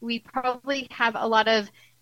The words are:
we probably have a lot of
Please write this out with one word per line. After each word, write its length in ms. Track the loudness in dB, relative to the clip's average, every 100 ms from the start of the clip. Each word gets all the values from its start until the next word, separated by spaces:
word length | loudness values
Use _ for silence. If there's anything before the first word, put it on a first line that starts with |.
we 180 | -8 -8
probably 680 | -8 -4 -4 -4 -4 -6 -6
have 240 | -2 -2 0
a 120 | 2
lot 180 | 2 4
of 240 | 2 0 _ _ _